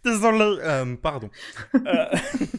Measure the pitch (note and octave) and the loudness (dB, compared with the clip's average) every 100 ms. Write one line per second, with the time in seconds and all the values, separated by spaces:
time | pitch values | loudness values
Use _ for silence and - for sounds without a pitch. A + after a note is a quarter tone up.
0 | B3 A3 A3+ A3 G#3 F#3 D#3+ C#3 B2+ A#2+ | -2 2 4 4 4 2 0 -2 -2 -4
1 | D#3+ C#3+ G#2+ - - - - C4+ B3+ F3 | -4 -4 -8 -14 -18 -16 -2 0 2 0
2 | - - C#5 C4 D4 | 2 -2 -2 -4 -4